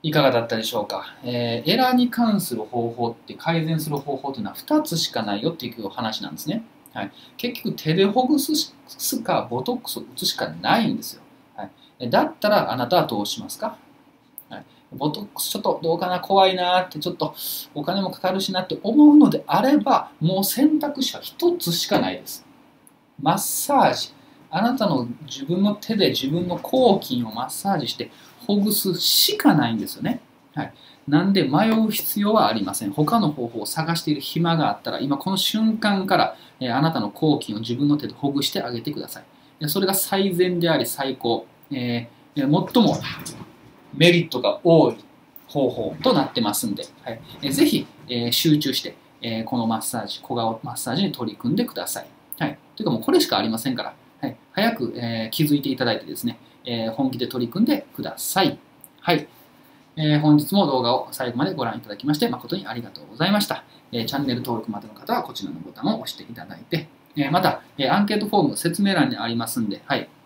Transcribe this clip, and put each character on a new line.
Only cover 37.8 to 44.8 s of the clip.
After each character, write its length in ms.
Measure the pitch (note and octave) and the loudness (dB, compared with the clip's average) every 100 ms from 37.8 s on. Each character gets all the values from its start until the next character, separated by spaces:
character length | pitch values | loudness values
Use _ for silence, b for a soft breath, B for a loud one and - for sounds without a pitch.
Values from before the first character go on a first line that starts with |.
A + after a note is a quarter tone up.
| D3 | 2
の 80 | D3 | 2
手 100 | A#2+ | -2
で 60 | |
ほ 180 | - C#3+ | -4 -2
ぐ 120 | C#3 | -2
し 80 | C3+ | -2
て 100 | - | -4
あ 100 | B2 | -4
げ 80 | A#2+ | -6
て 100 | A#2 | -6
く 80 | - | -8
だ 80 | - | -10
さ 120 | - | -14
い。 20 | - b b b | -18 b b b
で、 80 | D3+ | -4
そ 140 | G3 | 0
れ 60 | F#3+ | 0
が 60 | |
最 400 | F#3+ - G3 G3 | 0 0 2 2
善 260 | E3+ F#3 F3+ | 2 2 2
で 100 | E3 | 2
あ 80 | D3+ | 2
り 80 | A#2 | 0
最 320 | - C3+ C3 | -4 -6 -2
高。 300 | A#2 - - _ _ | 0 0 -2 _ _
え 360 | C3+ B2 A#2+ A#2 B B - | -6 -2 -4 -6 B B -2
ー、 60 | |
え 20 | C3+ | 2
ー、 260 | D#3 - | 2 4
最 100 | B3 | 4
も 120 | F#3+ - - - - - - - - - - | 4 2 -6 -10 -12 -14 -18 -20 -20 -20 -18
メ 180 | C#3 E3+ | 4 6
リ 140 | E3+ - | 6 2
ッ 40 | |
ト 100 | - | -2
が 220 | - - | -2 0
多 280 | F3 E3 | 6 6